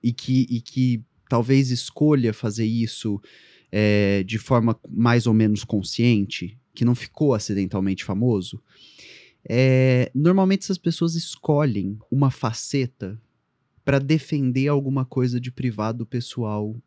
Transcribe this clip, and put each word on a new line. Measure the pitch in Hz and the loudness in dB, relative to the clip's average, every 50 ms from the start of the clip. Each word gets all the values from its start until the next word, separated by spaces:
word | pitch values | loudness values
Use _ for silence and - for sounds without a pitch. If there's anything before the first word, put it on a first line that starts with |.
| - | 0
e | 120 | -2
que, | 120 - - - 127 131 127 - | -2 -2 -4 0 2 2 2 0
e | 123 117 | -2 -6
que | 117 - - 131 127 127 120 110 113 _ _ _ _ _ | -6 -8 -4 -2 0 0 0 -2 -6 _ _ _ _ _
talvez | - 117 117 120 135 135 139 127 | 0 0 2 4 4 4 4 2
escolha | 127 120 - - _ - 151 151 151 139 120 113 104 | -2 -4 -6 -10 _ 0 2 4 4 4 2 0 -2
fazer | - - 113 104 113 113 | -2 -6 -6 -4 -2 -2
isso, | 110 113 117 113 110 - - - 110 101 101 _ _ - - _ _ _ _ _ _ | -2 0 -2 -2 -4 -6 -8 -6 -6 -6 -6 _ _ -20 -20 _ _ _ _ _ _
é, | - 104 107 104 104 104 101 98 101 101 92 | -2 2 2 4 4 4 4 2 2 0 -2
de | 98 113 | -2 -6
forma | 107 - - 135 120 110 117 107 - _ - | -8 -2 0 2 2 2 2 -2 -4 _ -10
mais | 107 104 117 120 120 120 110 | -2 0 2 4 4 4 2
ou | 120 110 | 2 2
menos | 110 110 107 107 104 - | 4 4 2 0 -2 -4
consciente, | - - 104 98 - - - 117 123 117 104 101 101 - - 87 87 - - _ _ _ | -4 -4 -4 -4 -4 -2 0 2 2 4 2 0 -4 -6 -10 -10 -12 -14 -18 _ _ _
que | - 117 | 0 0
não | 120 123 | 0 2
ficou | 123 - - _ - 156 143 123 | 0 -4 -16 _ 0 0 2 2
acidentalmente | 107 - - 104 98 98 95 - 98 95 98 98 - - | 0 -2 -4 -4 -4 -4 -2 -2 -2 -2 -2 -4 -4 -6
famoso, | - 98 98 117 123 113 98 90 - - - _ _ _ _ - - _ - - - - - - _ _ _ _ | -6 -4 -2 0 0 0 -2 -4 -8 -14 -18 _ _ _ _ -20 -20 _ -20 -20 -20 -20 -20 -20 _ _ _ _
é, | - 113 123 131 131 131 131 131 131 127 123 123 - _ | -2 2 2 4 4 4 4 4 4 4 4 2 0 _
normalmente | 131 151 170 185 196 190 185 196 196 - | 2 2 4 4 4 4 2 2 0 -2
essas | - 190 | -6 -8
pessoas | - _ 170 165 - 170 170 165 | -4 _ -4 -2 -2 -2 -2 -2
escolhem | 165 - - - - - - 151 143 151 139 107 101 92 95 104 107 - _ | -4 -6 -8 -14 -10 -2 0 0 2 2 0 0 -2 -4 -4 -8 -10 -8 _
uma | - 135 143 135 | 0 2 2 2
faceta | 127 - - 110 113 - - - - 139 127 123 _ _ 104 92 104 110 _ _ _ _ _ _ _ _ _ _ _ _ _ | 0 -2 -6 -6 -6 -6 -10 -4 -4 -4 -4 -4 _ _ -12 -12 -12 -14 _ _ _ _ _ _ _ _ _ _ _ _ _
pra | - 143 139 | 0 0 0
defender | 139 135 156 156 - - 160 147 139 127 123 131 135 | 2 2 0 0 0 -2 -4 -2 0 0 0 0 0
alguma | 143 147 139 139 131 135 135 131 | 2 0 0 0 -2 -2 -2 -4
coisa | - - 131 127 127 123 123 | -2 -2 -2 0 0 -2 -4
de | 123 127 | -6 -6
privado | 127 - 131 123 107 110 107 110 113 120 117 | -8 -6 -6 -6 -4 -2 -4 -4 -4 -6 -8
pessoal | - - 120 120 - - - 117 107 107 107 104 107 110 117 _ | -6 -6 -8 -8 -8 -8 -6 -6 -4 -4 -4 -6 -6 -8 -12 _